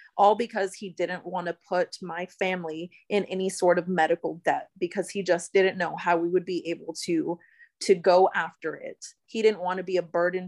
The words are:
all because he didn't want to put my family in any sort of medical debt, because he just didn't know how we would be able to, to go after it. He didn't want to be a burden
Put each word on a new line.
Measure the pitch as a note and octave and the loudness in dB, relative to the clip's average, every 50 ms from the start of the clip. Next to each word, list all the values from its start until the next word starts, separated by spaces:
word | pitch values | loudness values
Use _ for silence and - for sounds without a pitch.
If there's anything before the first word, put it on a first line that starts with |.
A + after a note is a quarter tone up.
| - - _ | -20 -6 _
all | - G3+ G#3 G#3+ | 4 4 6 4
because | G3+ A#3+ A3+ A3 G#3 G3 F#3+ - | 4 0 -4 -4 -4 -4 -4 -6
he | - G#3+ F#3 | -8 -14 -10
didn't | E3+ - F3 E3+ F#3 D3+ C3+ | -6 -4 -4 -4 -4 -6 -8
want | F3 F3+ F3+ F3 E3+ | -8 -8 -6 -6 -6
to | E3 - _ - | -8 -8 _ -4
put | F3 F3+ E3 - - - | -2 -2 -2 -2 -4 -12
my | F#3 F3 E3 F3 F3+ - _ - | -12 -10 -8 -8 -10 -8 _ -4
family | G3 F#3 F#3 F#3 E3+ D#3+ D#3 D#3+ F3 F3 _ _ _ - | -2 -2 -2 -2 -4 -6 -6 -8 -10 -12 _ _ _ -2
in | - G3+ - | 0 0 0
any | - F3+ F#3 F#3+ F#3+ | 0 -2 -4 -2 -4
sort | F#3 - F#3+ F3 F3+ F3+ | -2 2 4 4 4 4
of | E3+ F3+ | 2 0
medical | F#3 E3+ D#3+ D#3+ E3+ - - D#3+ D#3+ E3+ - | 2 2 2 2 2 0 -2 -4 -6 -4 -2
debt, | E3 C#3+ C#3+ - - _ - | -2 -2 -2 -4 -10 _ -6
because | F3 E3+ - G#3 F3 - | -6 -4 -4 -4 -6 -4
he | - G3+ F#3 | -4 -4 0
just | F3+ E3+ F3 - - | 0 0 0 0 0
didn't | - G3 F#3+ F#3+ F3+ | 2 4 4 4 2
know | F#3 F3 D#3 E3 | -2 -4 -4 -6
how | - - F3 F3 | -2 0 2 2
we | E3 E3+ F3 | 2 2 2
would | F3+ F3+ F3 | 0 0 0
be | F#3+ F3+ E3 - E3 | -2 -6 -6 -4 -6
able | E3+ - - - E3+ - - | -8 -8 -8 -12 -10 -8 -4
to, | F#3 E3+ D#3+ D3 D#3 E3+ - _ _ _ _ - _ _ - | -2 -2 -2 -2 -2 -6 -8 _ _ _ _ -20 _ _ 0
to | - - F#3+ | 2 4 4
go | F3 E3 F#3+ F3 F#3 F#3 - | 4 6 6 6 8 6 6
after | - F#3+ E3 D#3+ - _ - D#3 D3 | 4 0 -4 -4 -6 _ -10 -10 -10
it. | C#3+ D3+ D#3 - - - - - _ _ | -10 -12 -14 -14 -14 -18 -20 -20 _ _
He | _ - A3+ | _ -2 2
didn't | G#3+ A3 G#3+ E3+ | 2 2 2 0
want | F3+ F3+ F#3 F#3+ | -2 -4 -4 -4
to | |
be | F3+ F#3+ F#3 | -4 -4 -2
a | F3 | -2
burden | E3+ D#3+ - E3+ F3 F3+ F3+ F#3 F#3 | -2 -2 -2 0 0 0 -2 -4 -8